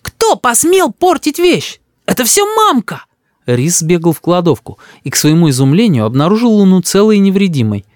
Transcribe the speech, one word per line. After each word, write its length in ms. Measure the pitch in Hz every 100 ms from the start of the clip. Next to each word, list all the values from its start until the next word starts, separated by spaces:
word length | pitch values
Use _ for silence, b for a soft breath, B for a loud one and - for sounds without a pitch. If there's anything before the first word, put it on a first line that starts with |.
Кто 340 | - _ 453 330
посмел 560 | 254 233 320 381 330
портить 460 | - 359 320 - 285
вещь? 420 | 349 233 - - _ _ -
Это 180 | -
всё 220 | 247 - 403 440
мамка! 480 | 427 285 - 143 - _ _ _ -
Рис 320 | 123 143 170
сбегал 340 | 160 175 170
в 80 | 156
кладовку 580 | - 180 175 131 - - B B
и, 60 | -
к 60 | -
своему 320 | 147 160 165
изумлению, 540 | 127 135 160 233 139
обнаружил 460 | 107 127 156 214 240
луну 300 | 214 196 185
целой 360 | 180 190 214 208
и 40 |
невредимой. 640 | 196 196 196 151 110 101 -